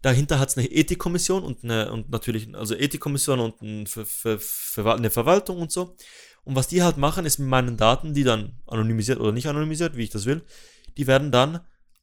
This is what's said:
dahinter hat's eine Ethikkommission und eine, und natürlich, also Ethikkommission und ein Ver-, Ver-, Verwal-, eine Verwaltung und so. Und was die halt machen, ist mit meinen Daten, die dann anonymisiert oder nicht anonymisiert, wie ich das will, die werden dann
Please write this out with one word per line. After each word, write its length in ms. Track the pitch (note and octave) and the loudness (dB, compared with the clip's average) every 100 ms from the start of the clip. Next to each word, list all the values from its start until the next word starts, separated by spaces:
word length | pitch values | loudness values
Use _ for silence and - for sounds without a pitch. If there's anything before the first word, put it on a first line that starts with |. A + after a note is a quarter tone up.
dahinter 380 | C3+ B2+ D3 D3 | 4 2 4 2
hat's 180 | C3+ - | 2 0
eine 80 | A#2 | 2
Ethikkommission 760 | - D#3 F3 E3+ E3+ - F#3+ | 2 2 0 -2 -2 0 -2
und 180 | - - | -2 -8
eine, 300 | A#2 A2+ G#2+ | -2 -2 -2
und 180 | A2+ A2 | -6 -6
natürlich, 420 | A2+ - A2 A2 - | -4 -2 -4 -6 -10
also 180 | G#2+ | -6
Ethikkommission 640 | A2+ C#3+ - D3 C#3 D3 C3 | -2 -2 -2 -4 -2 0 0
und 240 | A#2 - | 0 -6
ein 240 | A2 G#2+ G#2 | -10 -10 -10
Ver-, 180 | A2+ | -10
Ver-, 360 | G#2+ - A2+ G#2+ | -8 -6 -2 -2
Verwal-, 560 | - - - - G#2+ A#2 | -4 -8 -8 -2 0 2
eine 140 | A2+ | 0
Verwaltung 480 | A#2+ A#2+ G3 G3+ F3+ | 0 4 2 2 -6
und 120 | E3 | -4
so. 260 | F3+ F3+ - - - - _ | -6 -6 -12 -20 -20 -20 _
Und 140 | - C3 | -2 0
was 100 | B2+ | 2
die 160 | F3+ | 4
halt 140 | F3 C#3 | 4 4
machen, 280 | C#3+ D#3 | 0 0
ist 140 | D#3+ - | -2 0
mit 100 | C3+ | 2
meinen 280 | B2+ B2 A2+ | 2 2 4
Daten, 380 | A2 C3 D#3 | 4 4 0
die 100 | C#3+ | 2
dann 340 | B2+ A2 G#2 - - | 4 2 -2 -12 -6
anonymisiert 540 | A2+ A2 A2+ G#2+ B2+ | -2 0 0 0 0
oder 100 | A2 | 0
nicht 160 | A2+ D3 | 0 -2
anonymisiert, 500 | D3+ D#3 D#3 E3 C3+ | -2 -2 -2 -2 -2
wie 80 | |
ich 60 | A2 | -6
das 140 | G#2+ | -4
will, 180 | G#2+ D#3 - - - - - - | -2 -4 -6 -20 -20 -20 -16 -6
die 100 | C3 | 4
werden 240 | C3+ D3 | 4 6
dann 300 | B2 C#3 E3+ - _ _ _ | 4 4 0 -12 _ _ _